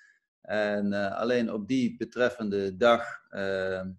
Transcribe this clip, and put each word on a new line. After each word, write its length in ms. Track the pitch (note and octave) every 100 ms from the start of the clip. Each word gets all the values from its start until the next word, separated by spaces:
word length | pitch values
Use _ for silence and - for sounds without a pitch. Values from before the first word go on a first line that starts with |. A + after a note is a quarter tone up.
| - _ _ _
En, 520 | - G#2 G#2 G#2 G2+
eh, 260 | G2+ G2 -
alleen 340 | A2+ B2 A2+
op 160 | G#2+ G#2
die 280 | C3 A#2+ -
betreffende 800 | A2+ A#2 B2 - G#2+ G2+ G2 F#2
dag, 500 | A#2+ A#2 - - -
eh, 580 | G2 G2 F#2+ F#2+ F#2+ F#2+